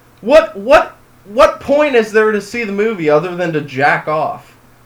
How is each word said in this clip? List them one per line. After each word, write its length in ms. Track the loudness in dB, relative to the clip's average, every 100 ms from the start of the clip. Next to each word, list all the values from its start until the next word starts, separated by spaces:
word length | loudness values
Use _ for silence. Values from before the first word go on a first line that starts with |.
| _ _
What, 340 | 2 4 4 -2
what, 400 | 2 2 2 -10 _ _ -6
what 340 | 2 2 0
point 360 | -2 0 2 2
is 160 | 2
there 200 | 2 2
to 100 | 0
see 220 | -4 -8 -6
the 60 |
movie 380 | -2 -2 -2 2
other 260 | 2 0 -4
than 160 | -4
to 80 | -4
jack 460 | -6 -2 0 0 -2
off? 480 | -4 -4 -8 -14 _ _ _